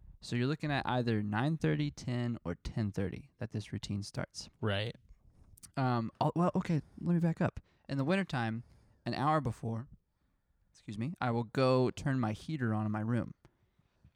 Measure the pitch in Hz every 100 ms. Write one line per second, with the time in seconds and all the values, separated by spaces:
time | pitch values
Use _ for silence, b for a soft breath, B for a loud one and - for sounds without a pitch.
0 | - - - 123 127 156 151 139 - 127
1 | 120 110 104 107 143 165 156 151 147 -
2 | - 120 120 117 85 - - - 104 98
3 | 98 - - - 104 107 - 104 - 101
4 | 98 - - - - - 107 98 113 -
5 | - - - - - - - - 127 120
6 | 113 - 151 160 180 185 - 156 - -
7 | 165 170 170 - 175 - - _ - 139
8 | 135 196 180 135 113 113 - b b b
9 | - - 143 156 123 - 113 113 135 -
10 | _ _ _ _ _ _ _ _ - 104
11 | 131 - 127 117 110 - 131 127 123 -
12 | 143 131 110 107 - 151 117 107 107 107
13 | 110 120 - - - _ _ _ _ _
14 | -